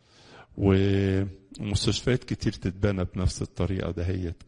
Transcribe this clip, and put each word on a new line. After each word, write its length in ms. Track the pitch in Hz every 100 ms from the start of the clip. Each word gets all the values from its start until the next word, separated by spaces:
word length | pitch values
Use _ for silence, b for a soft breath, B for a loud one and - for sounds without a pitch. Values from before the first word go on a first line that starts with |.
| B B B B B -
ومستشفيات 1700 | 98 95 98 98 98 95 98 87 - - 104 101 110 101 - 127
كتير 280 | - 110 113
تتبنى 520 | - 98 92 104 95
بنفس 380 | 92 98 92 -
الطريقة 480 | - - 87 95 82
دهيت 520 | 87 87 92 87 -